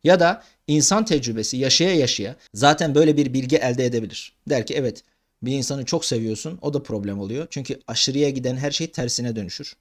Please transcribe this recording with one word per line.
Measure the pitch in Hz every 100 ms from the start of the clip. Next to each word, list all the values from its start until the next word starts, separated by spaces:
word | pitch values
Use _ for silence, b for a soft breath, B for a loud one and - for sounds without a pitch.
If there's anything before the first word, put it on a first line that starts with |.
Ya | 151 180
da | 170 220 B B -
insan | 151 - 202
tecrübesi | 220 151 120 113 107 127
yaşaya | 131 - 175
yaşaya | 175 123 - 101 131 b
zaten | 101 139 156 165
böyle | 143 156 147
bir | 139
bilgi | 131 127 151
elde | 123 123
edebilir. | 123 120 110 - - _ -
Der | 139 110
ki |
evet | - 127 - _ _ _ _
bir | 123
insanı | 135 120 139
çok | 123 170
seviyorsun | - 120 110 107 160 180
o | 147
da | 143
problem | 139 110 101 101
oluyor. | 98 123 165
Çünkü | 143 127 - -
aşırıya | 113 - 135 147
giden | 135 127 131
her | 143
şey | - 160
tersine | - 123 - 120 113
dönüşür. | 92 - - -